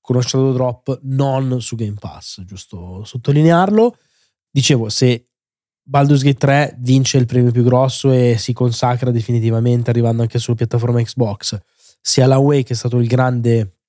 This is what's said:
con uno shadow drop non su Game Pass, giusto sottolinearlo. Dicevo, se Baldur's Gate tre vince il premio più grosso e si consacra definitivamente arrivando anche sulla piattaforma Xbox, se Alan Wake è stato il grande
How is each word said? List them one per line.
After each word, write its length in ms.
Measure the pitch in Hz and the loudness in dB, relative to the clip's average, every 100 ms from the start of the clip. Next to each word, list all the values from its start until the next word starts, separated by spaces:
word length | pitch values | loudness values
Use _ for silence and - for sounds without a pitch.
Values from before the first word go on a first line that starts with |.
con 140 | - 123 | -2 -2
uno 100 | 120 | 0
shadow 280 | 131 135 | 0 0
drop 460 | 127 127 120 - 131 | 0 -4 -4 -10 -10
non 560 | 135 135 139 131 131 127 | -6 -2 -2 -2 -2 -4
su 140 | 113 113 | -6 -8
Game 200 | 110 101 | -8 -8
Pass, 420 | 98 - - - | -14 -16 -18 -18
giusto 600 | 92 95 - 92 87 92 | -18 -18 -18 -16 -14 -16
sottolinearlo. 920 | 107 123 117 143 160 170 196 214 240 240 _ _ _ _ _ | -12 -8 0 4 4 4 4 2 2 -2 _ _ _ _ _
Dicevo, 400 | 139 123 131 110 | -2 0 0 0
se 340 | - 127 120 _ _ _ _ _ _ | 0 0 0 _ _ _ _ _ _
Baldur's 380 | - 139 143 143 | -4 0 4 4
Gate 160 | 139 135 | 2 2
tre 380 | 139 139 147 - | 2 2 0 -4
vince 380 | 123 131 131 139 | 2 2 2 0
il 80 | 120 | 0
premio 260 | 123 123 | 2 2
più 120 | 120 | 2
grosso 480 | 120 127 131 - 139 | 2 2 0 0 0
e 240 | 127 120 113 | 2 2 0
si 160 | - | -2
consacra 560 | 117 123 117 123 123 127 | -2 -2 0 -2 -2 -2
definitivamente 760 | 117 110 120 113 113 120 120 120 | -2 -2 0 0 0 0 0 0
arrivando 320 | 117 117 117 | 0 0 0
anche 160 | 113 123 | -2 -2
sulla 160 | - 117 | -4 -4
piattaforma 460 | 113 120 120 120 | -2 -2 0 -2
Xbox, 560 | 110 - 110 101 - 101 _ _ _ _ | -2 -4 -4 -4 -8 -10 _ _ _ _
se 200 | - - | -2 2
Alan 180 | 131 135 | 4 4
Wake 340 | 139 143 123 | 2 0 -2
è 20 | 117 | -6
stato 240 | 123 123 | -2 -2
il 80 | 117 | 0
grande 720 | 127 127 123 117 117 98 _ | 2 0 0 0 0 -2 _